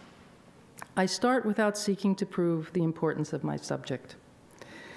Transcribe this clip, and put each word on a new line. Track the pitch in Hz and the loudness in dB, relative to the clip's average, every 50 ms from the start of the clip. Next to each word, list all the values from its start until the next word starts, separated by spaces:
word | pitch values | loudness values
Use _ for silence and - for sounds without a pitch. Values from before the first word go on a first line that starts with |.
| - - - - - - - - - - - - - - - - - - - | -20 -20 -20 -20 -20 -20 -20 -20 -20 -20 -20 -20 -20 -20 -18 -18 -16 -4 0
I | 196 190 | 2 2
start | 185 - - - 240 262 247 - | 2 2 2 2 4 4 4 2
without | 214 202 - 214 208 208 | 2 2 4 2 2 2
seeking | - - 202 190 - - 196 190 | 0 0 -2 -2 2 2 2 2
to | - 196 | 2 -2
prove | 196 - 185 175 170 170 160 156 - - | -4 0 2 2 2 2 2 -2 -2 0
the | 175 165 | 2 2
importance | 160 160 - 165 156 - 151 151 - | 2 2 2 0 0 0 0 -2 -2
of | 160 139 156 | -2 -4 -2
my | 147 147 | -2 -4
subject. | 143 - - 143 135 127 - 131 - - - - - - - - - - - - - - - - - - - - | -4 -4 -4 -4 -4 -4 -4 -6 -6 -6 -14 -20 -20 -20 -20 -20 -20 -20 -20 -20 -20 -20 -20 -18 -18 -18 -18 -18